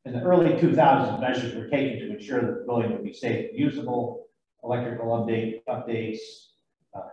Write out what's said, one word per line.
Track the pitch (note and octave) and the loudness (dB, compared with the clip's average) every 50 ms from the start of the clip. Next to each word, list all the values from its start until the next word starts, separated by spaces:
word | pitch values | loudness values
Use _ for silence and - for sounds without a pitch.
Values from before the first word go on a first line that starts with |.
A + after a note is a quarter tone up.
| - | -10
in | C3 | -6
the | C3 - F3+ | -4 0 4
early | F3+ F3+ F3 E3+ D#3 - - | 6 6 6 6 6 4 4
two | E3 C#3+ C3+ | 4 4 6
thousands, | D3+ D#3+ - - - A#2+ - - - | 6 6 8 6 6 4 0 -2 -2
measures | - B2+ - - A#2+ A2+ - | -2 -2 -2 -2 -2 -4 -6
were | A2+ - - | -6 -4 -2
taken | C#3+ C3 C3+ A#2+ A2 G#2+ | 0 0 0 0 -2 -4
to | G#2 G#2 G#2 | -6 -8 -8
ensure | - G#2 - B2+ A#2+ | -10 -6 -4 -2 0
that | - - - - | 0 0 -2 -4
the | - | -4
building | - - - - - | -2 0 0 0 0
would | - - - | -2 -4 -6
be | - - | -8 -8
safe | - B2+ A#2 A2+ - - - | -4 -2 -2 -2 -2 -4 -4
and | - | -2
usable. | C3 D3 C3+ B2+ D3 - B2+ B2 B2 A#2 A2+ A2+ - - - _ _ _ _ _ _ | 0 0 0 0 -2 -4 -4 -2 -2 -2 -4 -6 -10 -14 -18 _ _ _ _ _ _
Electrical | - A#2 B2 A#2+ A#2+ A#2+ A#2 A#2 A#2 | -4 -2 -2 -2 -2 -4 -4 -4 -2
update, | A2+ A#2 A2 G#2+ A2+ A2+ A2+ A2+ A2 - - - - | 0 0 2 2 2 0 0 0 -2 -4 -6 -6 -6
updates, | A2+ - - A#2 A2+ A2 A2 G#2+ A2 - - - - - - _ _ _ _ _ _ _ _ _ - | -6 -4 -4 -4 -4 -2 -2 -4 -6 -8 -8 -14 -18 -20 -20 _ _ _ _ _ _ _ _ _ -14
uh, | - - - | -14 -14 -12